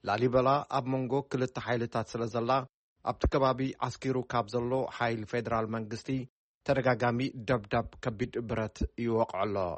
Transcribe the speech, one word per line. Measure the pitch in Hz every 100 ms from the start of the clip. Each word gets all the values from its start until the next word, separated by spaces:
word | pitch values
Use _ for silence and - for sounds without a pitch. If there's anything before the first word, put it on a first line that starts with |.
ላሊበላ | 110 104 123 127 127 143 -
ኣብ | 135 123
መንጎ | 131 127 135
ክልተ | 139 135 127 -
ሓይልታት | 107 120 117 117 110
ስለ | 117 113
ዘላ፣ | 117 117 135 131 _ _ _
ኣብቲ | - 110 -
ከባቢ | 151 131 127 135 -
ኣስኪሩ | 127 - 135 127
ካብ | 123 123 104
ዘሎ | 120 120 131 120
ሓይል | - 120 113
ፌደራል | 107 120 113 113 110
መንግስቲ | 113 107 113 - 135 123 _ _ _ -
ተደጋጋሚ | 135 123 120 120 117 135 -
ደብዳብ | 110 127 101 120 113 -
ከቢድ | - 104 120 -
ብረት | 117 113 110 - - -
ይወቅዖ | 117 113 113 90
ኣሎ። | 104 101 90